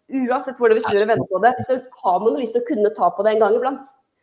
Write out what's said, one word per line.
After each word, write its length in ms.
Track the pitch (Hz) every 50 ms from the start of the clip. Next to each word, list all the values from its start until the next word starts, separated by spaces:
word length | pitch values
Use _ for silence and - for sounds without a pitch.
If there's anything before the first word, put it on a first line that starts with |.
| _ _
uansett 440 | 240 269 254 240 262 285 285 262 247 -
hvordan 160 | 240 226 220
vi 40 | 247
snur 220 | 247 - 208 202
og 60 | 214 214
vender 200 | 220 - - -
på 120 | 185 180
det, 120 | 208 247 254 247 - -
så 140 | 262 - - - - - -
har 160 | 196 180 185
man 140 | 208 233 277 294
lyst 120 | 247 220 -
til 80 | 240
å 40 | 240
kunne 280 | - 214 214 208 214 214
ta 160 | - 190 175
på 140 | - - 202
det 80 | 220 214
en 40 | 214
gang 140 | 214 196 220
iblant. 320 | 247 - - 285 - - - _ _ _ _ _ _